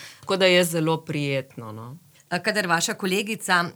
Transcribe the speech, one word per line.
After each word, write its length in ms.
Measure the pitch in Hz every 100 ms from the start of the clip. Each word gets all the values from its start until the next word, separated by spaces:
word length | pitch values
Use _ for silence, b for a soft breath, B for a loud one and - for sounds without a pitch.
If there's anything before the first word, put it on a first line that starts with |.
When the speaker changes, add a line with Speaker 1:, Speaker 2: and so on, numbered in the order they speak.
| B B
Speaker 1:
Tako 180 | - 190
da 100 | 185
je 180 | 180
zelo 320 | 175 165 160 160
prijetno, 760 | 160 143 143 135 131 - 113
no. 240 | 110 117 151 _ b b
Speaker 2:
A 120 | 175
kadar 280 | 214 208 190
vaša 280 | 170 196
kolegica 720 | 208 202 190 214 214 - 180 170